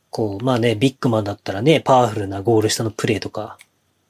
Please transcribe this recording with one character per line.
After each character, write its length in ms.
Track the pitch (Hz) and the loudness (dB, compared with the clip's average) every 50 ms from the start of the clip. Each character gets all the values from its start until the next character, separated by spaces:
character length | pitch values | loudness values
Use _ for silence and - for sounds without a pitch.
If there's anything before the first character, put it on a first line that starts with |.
| _ _ | _ _
こ 280 | - - 117 107 98 98 | -6 -4 -4 -4 -4 -4
う、 40 | 117 | -2
ま 100 | 135 131 | 0 0
あ 40 | 117 | 2
ね、 160 | 110 120 113 | 2 0 0
ビ 160 | 104 123 135 | 2 0 0
ッ 60 | 131 _ | 0 _
グ 80 | - 135 | -2 0
マ 140 | 117 110 104 | 0 0 -2
ン 20 | |
だ 80 | 104 101 | -2 -6
っ 80 | - | -8
た 140 | _ - 95 | _ -8 -6
ら 80 | 98 113 | 0 2
ね、 180 | 147 160 135 | 4 4 4
パ 200 | - - 135 127 | 4 4 4 4
ワ 80 | 123 113 | 4 2
フ 120 | 107 107 | 0 -4
ル 80 | 101 98 | -6 -6
な 140 | 98 98 98 | -6 -4 0
ゴ 160 | 113 117 110 | 2 2 2
ー 20 | |
ル 80 | 107 110 | 2 2
下 160 | - - 117 | 0 -2 -4
の 60 | 110 | -6
プ 160 | 107 - - | -4 -4 -2
レ 100 | - 113 | -2 -2
ー 20 | 95 | -2
と 100 | - 101 | -4 -6
か、 280 | - - 104 113 - - - _ _ _ _ _ _ _ _ _ | -8 -10 -10 -10 -12 -18 -20 _ _ _ _ _ _ _ _ _